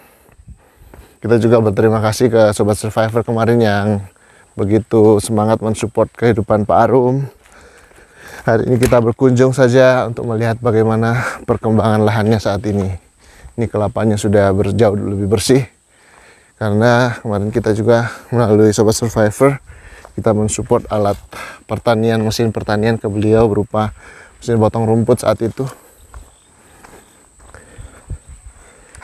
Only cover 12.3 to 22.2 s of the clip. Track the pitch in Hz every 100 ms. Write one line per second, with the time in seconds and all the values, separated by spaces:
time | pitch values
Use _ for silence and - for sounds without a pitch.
12.3 | 110 107 101 104 101 95 92 - _ _
13.3 | - - - 113 104 101 101 110 104 107
14.3 | 104 98 95 101 98 110 101 101 98 98
15.3 | 104 - 127 123 _ _ _ _ _ -
16.3 | _ _ _ 110 104 120 120 123 113 117
17.3 | 101 101 113 110 104 110 117 117 - -
18.3 | 117 110 107 107 104 107 110 117 113 107
19.3 | - 135 139 - - - - - - 110
20.3 | 104 107 - 113 120 - 107 101 101 -
21.3 | - - - - 107 123 110 113 113